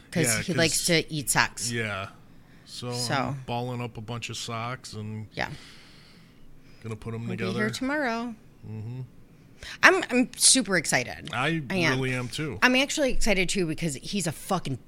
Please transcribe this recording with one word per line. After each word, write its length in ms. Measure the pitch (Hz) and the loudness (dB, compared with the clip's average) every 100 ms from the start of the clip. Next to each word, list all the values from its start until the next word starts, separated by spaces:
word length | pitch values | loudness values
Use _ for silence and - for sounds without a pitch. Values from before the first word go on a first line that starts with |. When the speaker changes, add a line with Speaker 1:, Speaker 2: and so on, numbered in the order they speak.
| - | -4
Speaker 1:
'cause 140 | 175 | 0
Speaker 2:
Yeah, 180 | 123 110 | 2 2
Speaker 1:
he 120 | - | 0
likes 240 | 170 165 - | 2 2 2
Speaker 2:
'cause 80 | - | 2
Speaker 1:
to 260 | 160 - | 2 2
eat 180 | 151 127 | -2 2
socks. 400 | 143 113 - 117 | 4 4 2 -4
Speaker 2:
Yeah. 380 | 117 107 98 98 - - - - - - | -2 -2 -4 -8 -12 -20 -20 -20 -20 -16
So, 260 | - 123 | -10 -6
Speaker 1:
So. 220 | 120 - | -4 0
Speaker 2:
I'm 280 | 139 127 139 127 | 0 0 -4 -4
balling 340 | 120 123 120 | -4 -4 -4
up 160 | 120 117 | -8 -8
a 40 | |
bunch 280 | 107 117 110 | -8 -8 -8
of 80 | 113 | -8
socks 560 | - 113 117 127 - | -6 -6 -6 -8 -10
and 360 | 107 107 107 107 | -10 -8 -8 -8
Speaker 1:
Yeah. 160 | - - 147 - - - - - - - - - - - - | -6 -6 -6 -16 -20 -20 -20 -20 -20 -20 -20 -20 -20 -20 -16
Speaker 2:
gonna 140 | 110 110 | -12 -10
put 180 | - | -10
'em 80 | 113 | -8
Speaker 1:
We'll 80 | - - | -6 -4
Speaker 2:
together. 160 | - | -2
Speaker 1:
be 60 | - | -2
here 120 | 214 | -2
tomorrow. 640 | - 262 302 254 233 240 220 - - 107 | -2 -4 -2 -2 -2 -6 -10 -18 -18 -12
Speaker 2:
Mm-hmm. 320 | 110 110 127 127 - - - - - - - | -10 -10 -10 -12 -16 -20 -20 -20 -18 -16 6
Speaker 1:
I'm, 200 | 320 370 311 | 8 8 4
I'm 200 | 247 254 - | 2 2 4
super 420 | - 262 196 180 | 6 6 4 0
excited. 500 | 135 135 110 80 82 | 2 0 0 -8 -6
Speaker 2:
I 260 | 113 147 165 127 | -2 0 0 -2
Speaker 1:
I 60 | 190 | 2
am. 220 | 160 131 | 2 2
Speaker 2:
really 140 | 131 | 0
am, 140 | 127 123 | -2 -4
too. 300 | - 151 107 | -6 -6 2
Speaker 1:
I'm 120 | 247 254 | 4 4
actually 360 | 277 320 262 | 0 0 2
excited, 360 | - 220 190 175 | 4 4 4 2
too, 160 | 202 160 | 0 0
because 280 | 156 165 131 | -2 -4 -4
he's 300 | - 202 160 | -6 -4 -2
a 60 | |
fucking 460 | - - 185 147 127 | -4 -4 -4 -4 -8